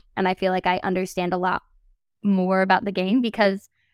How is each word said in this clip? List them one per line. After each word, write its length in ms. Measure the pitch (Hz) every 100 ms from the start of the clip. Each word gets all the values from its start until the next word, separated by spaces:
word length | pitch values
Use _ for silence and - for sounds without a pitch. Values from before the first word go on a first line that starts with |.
| _ -
and 120 | 185
I 80 | 190
feel 160 | 185
like 160 | 185 180
I 120 | 180
understand 500 | - 185 185 - 180
a 60 | 180
lot 240 | 180 190 - _ _ _ _ _
more 400 | 202 190 185 190
about 240 | 190 185 202
the 60 |
game 280 | 185 185 247
because 480 | 240 220 202 196 - _ _